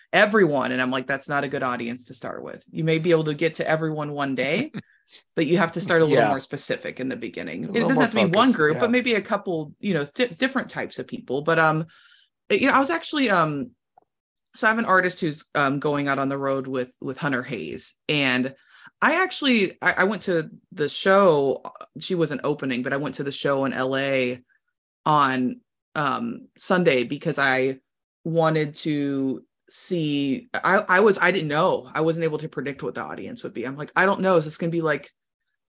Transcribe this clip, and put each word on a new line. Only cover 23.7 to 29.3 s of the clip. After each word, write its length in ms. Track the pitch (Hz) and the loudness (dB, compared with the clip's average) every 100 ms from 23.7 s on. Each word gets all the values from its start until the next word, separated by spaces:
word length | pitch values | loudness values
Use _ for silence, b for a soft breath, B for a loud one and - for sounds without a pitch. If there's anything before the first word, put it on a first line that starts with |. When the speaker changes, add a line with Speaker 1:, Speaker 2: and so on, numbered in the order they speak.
Speaker 1:
L 220 | - 131 135 | 0 -2 0
A 460 | 139 135 123 127 _ _ _ _ _ _ 156 | 0 0 0 -4 _ _ _ _ _ _ 2
on, 560 | 151 135 131 127 - _ _ _ | 4 4 2 -2 -4 _ _ _
um, 540 | 156 143 117 117 - - _ | -4 -2 -2 -4 -8 -14 _
Sunday 460 | - 185 170 131 | 0 2 4 2
because 340 | 120 143 165 143 | 0 -4 -4 0
I 400 | 139 131 131 135 _ _ _ _ | 2 2 0 -4 _ _ _ _
wanted 520 | 165 165 160 156 151 151 | -2 2 2 2 -2 -4
to 680 | 160 147 143 139 135 | -4 -2 -2 -2 -2